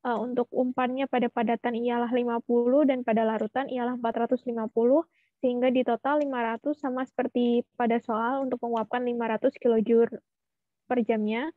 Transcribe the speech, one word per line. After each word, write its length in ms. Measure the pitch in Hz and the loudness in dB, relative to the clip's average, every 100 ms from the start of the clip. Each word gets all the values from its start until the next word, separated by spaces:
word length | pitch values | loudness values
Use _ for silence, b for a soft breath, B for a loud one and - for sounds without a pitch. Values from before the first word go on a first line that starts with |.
| 254 | -2
Eh, 80 | |
untuk 320 | 226 240 254 240 | -2 -2 -2 -2
umpannya 560 | - 254 254 254 254 277 | -2 -2 0 -2 0 -2
pada 160 | 254 240 | 0 0
padatan 460 | - 226 233 240 | 0 0 0 -2
ialah 400 | 233 240 240 240 | -2 -2 0 0
lima 240 | 247 240 233 | 0 0 -4
puluh 460 | - 240 240 269 294 | 0 2 4 4 4
dan 160 | 254 | 2
pada 240 | 247 220 220 | 0 2 2
larutan 400 | 220 220 254 277 | 0 -2 -4 -4
ialah 320 | 254 240 247 | -4 -4 -2
empat 300 | 233 226 233 | -4 -2 -2
ratus 180 | 254 - | -2 -2
lima 240 | 233 220 | -6 -4
puluh, 340 | - 240 285 330 _ _ _ | 0 4 4 2 _ _ _
sehingga 320 | 254 247 254 | -2 0 2
di 80 | 254 | 2
total 400 | 247 233 269 302 | 0 -2 0 0
lima 320 | 285 254 233 | 0 -2 -4
ratus, 240 | 226 285 294 | -4 -4 -4
sama 240 | 269 254 | -4 -4
seperti 640 | 262 - 262 247 240 240 - - | -4 -4 -2 0 2 0 -2 -4
pada 180 | 233 233 | 0 0
soal 480 | - 220 233 269 269 | -2 -2 -2 -2 -4
untuk 160 | 240 | -4
menguapkan 400 | 240 233 214 247 | -4 -4 -2 -4
lima 220 | 247 240 226 | -4 -2 -2
ratus 320 | 220 269 - | 0 0 0
kilojoule 640 | 240 226 214 233 226 214 _ _ _ _ _ _ _ | 2 2 4 4 4 -2 _ _ _ _ _ _ _
per 160 | 247 | -2
jamnya. 480 | 220 226 214 226 311 | 0 0 -2 -2 -6